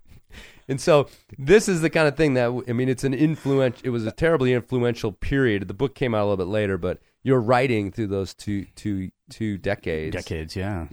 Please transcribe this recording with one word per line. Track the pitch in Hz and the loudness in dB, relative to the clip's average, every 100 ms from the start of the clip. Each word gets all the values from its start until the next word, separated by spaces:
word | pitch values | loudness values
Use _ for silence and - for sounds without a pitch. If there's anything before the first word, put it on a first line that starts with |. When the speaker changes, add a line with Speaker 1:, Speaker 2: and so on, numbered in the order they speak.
| - - _ - - - - | -14 -20 _ -20 -20 -16 -8
Speaker 1:
And | 135 | -2
so | - 147 131 - _ - | 4 4 2 -6 _ -8
this | 135 208 214 | 4 4 4
is | 175 | 0
the | 160 | 2
kind | 165 156 | 2 2
of | 139 | 2
thing | 156 127 | 2 2
that, | 120 | 0
w-, | 123 - | -2 -4
I | |
mean, | 117 127 | -2 0
it's | 131 | 0
an | 139 | -2
influent-, | 131 156 156 135 139 131 - | 2 2 0 0 2 2 -2
it | 131 | -4
was | 120 110 | -4 -4
a | |
terribly | - 160 160 127 | 0 2 2 2
influential | 123 - 127 120 117 110 | 2 0 0 0 -2 -6
period. | 98 - 139 127 101 95 | -6 -2 2 2 0 -4
The | |
book | 101 135 | -4 -4
came | - 131 110 | -2 -2 0
out | |
a | 104 | 0
little | 98 | 0
bit | 90 | 0
later, | 107 104 95 | 0 0 -2
but | 90 82 _ _ | -4 -6 _ _
you're | 123 131 | 2 2
writing | 107 123 131 110 98 | 4 2 2 0 -2
through | 113 104 | -4 -4
those | 98 92 | -2 -4
two, | - - 101 87 - | -8 -6 -6 -6 -8
two, | 107 98 92 - _ | -6 -4 -6 -12 _
two | - 110 98 | -8 -6 -4
decades. | 95 101 - 80 78 87 | -4 -4 -4 -6 -4 -8
Speaker 2:
Decades, | - 82 78 98 | -6 -8 -6 -6
yeah. | 95 95 73 | -6 -6 -8